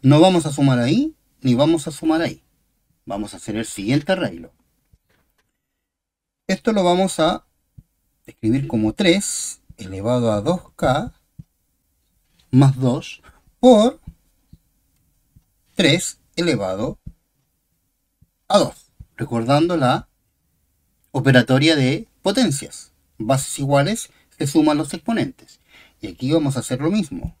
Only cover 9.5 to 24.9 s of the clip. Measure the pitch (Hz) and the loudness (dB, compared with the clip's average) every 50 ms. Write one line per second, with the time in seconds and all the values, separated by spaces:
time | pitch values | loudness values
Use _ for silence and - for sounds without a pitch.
9.5 | - _ _ _ - _ - 92 95 95 98 113 123 123 120 113 107 104 101 135 | -14 _ _ _ -20 _ -16 -14 -12 -8 -4 -2 -2 0 0 0 0 0 0 -2
10.5 | 175 180 - - _ _ - 143 127 143 208 - - _ _ _ _ _ - _ | -4 -4 -4 -14 _ _ -2 -2 0 -2 -4 -8 -12 _ _ _ _ _ -20 _
11.5 | _ _ _ _ _ _ _ _ _ _ _ _ _ _ _ _ _ _ _ _ | _ _ _ _ _ _ _ _ _ _ _ _ _ _ _ _ _ _ _ _
12.5 | - 127 143 139 135 123 131 127 120 156 - - - - _ - - _ _ _ | 4 6 6 6 4 2 0 0 -2 -2 -6 -12 -18 -20 _ -20 -20 _ _ _
13.5 | _ _ - 247 254 208 214 247 302 - _ - - _ _ _ _ _ _ _ | _ _ 6 6 8 8 6 2 0 -4 _ -20 -20 _ _ _ _ _ _ _
14.5 | - _ _ _ _ _ _ _ _ _ _ _ _ _ _ _ _ - _ _ | -20 _ _ _ _ _ _ _ _ _ _ _ _ _ _ _ _ -20 _ _
15.5 | _ _ _ _ _ - 190 143 143 185 - - - _ _ _ _ - 170 170 | _ _ _ _ _ 0 2 2 2 2 -2 -8 -12 _ _ _ _ -4 -2 0
16.5 | 147 110 101 92 92 98 110 147 - _ _ - - _ _ _ _ _ _ _ | 0 -2 -2 -4 -4 -4 -6 -8 -8 _ _ -20 -20 _ _ _ _ _ _ _
17.5 | _ _ _ _ _ _ _ _ _ _ _ _ _ _ _ _ _ _ _ _ | _ _ _ _ _ _ _ _ _ _ _ _ _ _ _ _ _ _ _ _
18.5 | 185 202 170 - - - _ _ _ _ - _ _ - - - 117 117 113 117 | 2 2 2 2 -4 -14 _ _ _ _ -20 _ _ -10 -8 -4 -4 -4 0 2
19.5 | 139 147 160 175 180 165 139 123 135 185 - _ _ _ _ _ _ _ _ _ | 2 2 2 2 0 0 0 0 0 0 -4 _ _ _ _ _ _ _ _ _
20.5 | _ _ _ _ _ _ _ _ _ _ _ _ _ 135 135 139 131 127 120 - | _ _ _ _ _ _ _ _ _ _ _ _ _ -2 0 4 4 4 4 4
21.5 | 131 131 143 160 160 147 131 127 143 165 226 _ _ _ _ 285 294 294 254 185 | 2 2 4 2 2 2 2 0 0 -4 -6 _ _ _ _ -2 0 0 0 0
22.5 | 139 139 - - - - - _ _ _ _ _ _ _ 110 110 135 131 139 - | 0 -4 -10 -14 -18 -20 -20 _ _ _ _ _ _ _ -4 -2 -2 -2 -2 -6
23.5 | - - 143 139 143 139 143 165 214 226 - - _ _ _ _ _ _ 160 143 | -8 -8 -4 0 2 2 2 0 -2 -6 -8 -16 _ _ _ _ _ _ -6 0
24.5 | - 165 151 156 151 147 156 143 | 2 2 2 2 2 0 -2 -6